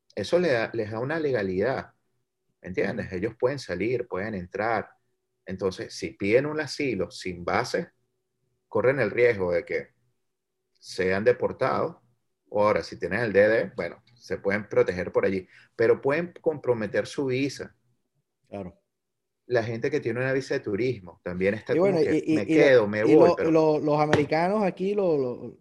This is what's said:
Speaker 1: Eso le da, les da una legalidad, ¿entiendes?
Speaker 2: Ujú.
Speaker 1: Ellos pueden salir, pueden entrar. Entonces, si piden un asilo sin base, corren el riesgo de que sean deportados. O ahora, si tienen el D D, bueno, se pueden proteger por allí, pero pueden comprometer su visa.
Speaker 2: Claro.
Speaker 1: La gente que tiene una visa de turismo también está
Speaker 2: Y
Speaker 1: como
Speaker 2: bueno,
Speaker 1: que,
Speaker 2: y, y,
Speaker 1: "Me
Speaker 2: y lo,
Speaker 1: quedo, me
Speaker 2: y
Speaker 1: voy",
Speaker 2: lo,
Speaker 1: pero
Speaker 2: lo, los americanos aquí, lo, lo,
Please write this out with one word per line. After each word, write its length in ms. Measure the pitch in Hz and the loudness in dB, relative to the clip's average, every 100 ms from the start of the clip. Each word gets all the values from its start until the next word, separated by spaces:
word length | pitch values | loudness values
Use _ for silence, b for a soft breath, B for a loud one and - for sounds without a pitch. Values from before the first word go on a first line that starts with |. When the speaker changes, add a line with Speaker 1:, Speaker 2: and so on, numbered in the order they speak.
| _ - | _ -8
Speaker 1:
Eso 220 | 98 175 | 0 0
le 140 | 170 | 2
da, 180 | 117 107 | 0 -2
les 180 | 113 104 | -4 -6
da 80 | 110 | -6
una 200 | 131 160 | -6 -4
legalidad, 760 | 151 120 98 92 117 117 - _ _ _ _ _ _ _ | -2 -2 -2 -2 -2 -2 -8 _ _ _ _ _ _ _
¿entiendes? 460 | 90 92 98 85 85 | -10 -6 -4 -4 -6
Speaker 2:
Ujú. 60 | |
Speaker 1:
Ellos 220 | 90 104 - | -6 -6 -2
pueden 180 | 123 143 | -4 -4
salir, 480 | - 87 107 120 - | -8 -4 -4 -4 -6
pueden 280 | 90 107 98 | -6 -6 -8
entrar. 540 | 87 98 110 110 - _ _ _ _ _ - | -8 -4 -2 -2 -4 _ _ _ _ _ -14
Entonces, 480 | 92 98 101 - - | -4 -4 -4 -12 -10
si 160 | 82 | -10
piden 340 | - 101 120 143 | -4 2 2 2
un 140 | 151 | -4
asilo 480 | 143 - 143 98 87 | -6 -4 -4 -4 -6
sin 340 | - 92 87 | -8 -10 -8
base, 480 | 87 98 127 92 - _ _ _ _ _ _ _ _ | -2 -2 0 -4 -6 _ _ _ _ _ _ _ _
corren 320 | 110 120 139 | 0 2 2
el 120 | 104 | 0
riesgo 400 | 113 120 101 90 | 4 2 2 0
de 140 | 85 - | -2 -2
que 240 | 80 - _ _ _ _ _ _ _ _ _ | -6 -8 _ _ _ _ _ _ _ _ _
sean 440 | - - 92 98 | -12 -2 0 2
deportados. 760 | 117 123 104 - 135 104 147 - _ _ _ _ - | 2 2 0 -2 -2 0 -4 -6 _ _ _ _ -6
O 140 | 104 | 0
ahora, 200 | 104 87 | 2 2
si 160 | - - | -4 -8
tienen 220 | 87 101 | -4 -2
el 120 | 117 | 2
D 140 | 98 107 | 6 6
D, 240 | 113 98 - | 4 0 -6
bueno, 280 | 85 - _ _ | -8 -10 _ _
se 220 | - 90 | -10 -6
pueden 320 | 98 104 101 | -4 -4 0
proteger 420 | 120 113 92 90 | 0 2 0 -2
por 140 | 120 98 | 0 0
allí, 220 | 95 92 b b - | -2 -6 b b 0
pero 240 | 117 113 | 2 2
pueden 320 | 135 151 175 - | 2 -2 -4 -4
comprometer 680 | 165 151 127 117 104 107 98 | -4 -2 -2 -2 -2 -2 -4
su 180 | - 135 | -4 -2
visa. 500 | 127 139 - 76 _ _ _ _ _ _ _ _ | -2 -2 -6 -14 _ _ _ _ _ _ _ _
Speaker 2:
Claro. 320 | 101 90 - _ _ _ _ _ _ - | -12 -12 -16 _ _ _ _ _ _ -2
Speaker 1:
La 160 | 120 | -2
gente 280 | 113 113 139 | -2 -4 -4
que 80 | 147 | -2
tiene 200 | 120 120 | -4 -4
una 120 | 131 | -2
visa 200 | 135 131 | -2 -2
de 60 | 139 | -6
turismo 580 | 110 98 127 107 90 - | -4 -2 -2 -4 -10 -14
también 300 | 90 90 95 | -10 -2 0
está 220 | 110 - 143 | -2 0 2
Speaker 2:
Y 40 | |
Speaker 1:
como 200 | 196 175 | 2 2
Speaker 2:
bueno, 20 | |
Speaker 1:
que, 160 | 151 156 | 2 0
Speaker 2:
y, 60 | - | 2
y, 100 | 156 | 0
Speaker 1:
"Me 140 | - | 2
Speaker 2:
y 40 | 156 | 4
lo, 120 | 147 | 8
Speaker 1:
quedo, 180 | 123 104 | 6 4
me 160 | 107 | 2
Speaker 2:
y 120 | 110 156 | 6 8
Speaker 1:
voy", 20 | |
Speaker 2:
lo, 180 | 170 - | 8 6
Speaker 1:
pero 160 | 165 | 2
Speaker 2:
lo, 280 | 160 156 151 | 4 4 2
los 200 | 151 151 | 2 2
americanos 640 | 151 151 139 156 180 214 | 2 2 2 0 2 0
aquí, 300 | 190 185 190 | -2 -2 -4
lo, 240 | 202 185 151 | 0 2 2
lo, 400 | 127 120 117 - | -2 -6 -12 -16